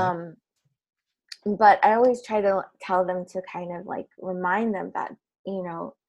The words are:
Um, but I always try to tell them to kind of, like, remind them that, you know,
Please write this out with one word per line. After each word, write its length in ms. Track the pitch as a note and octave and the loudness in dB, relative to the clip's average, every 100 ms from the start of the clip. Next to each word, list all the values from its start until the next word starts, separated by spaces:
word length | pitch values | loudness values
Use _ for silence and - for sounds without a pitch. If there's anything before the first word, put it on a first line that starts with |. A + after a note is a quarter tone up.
| F#3 | 2
Um, 260 | E3+ E3+ - _ _ _ _ _ _ _ _ _ - | -2 -10 -18 _ _ _ _ _ _ _ _ _ -8
but 400 | G#3 G#3 G#3 - | -6 6 6 8
I 100 | G3+ | 6
always 280 | A3+ B3+ A#3+ | 6 4 2
try 180 | - G#3+ | -2 0
to 220 | G3 F#3+ - _ | 2 0 -4 _
tell 240 | - F#3 | -2 0
them 200 | F3+ F3+ F3+ | 0 -4 -6
to 100 | F#3+ - | -10 -10
kind 240 | F3+ F3 F3 | -12 -10 -12
of, 80 | |
like, 220 | G3 - - - | -10 -10 -12 -12
remind 520 | F#3+ F3+ F3+ G3+ A3+ | -8 -4 -2 0 -2
them 180 | F#3+ F#3 | -4 -6
that, 160 | - - - _ _ | -8 -10 -12 _ _
you 200 | F#3+ G3 | -10 -8
know, 320 | F3+ E3 F3 - | -8 -10 -12 -14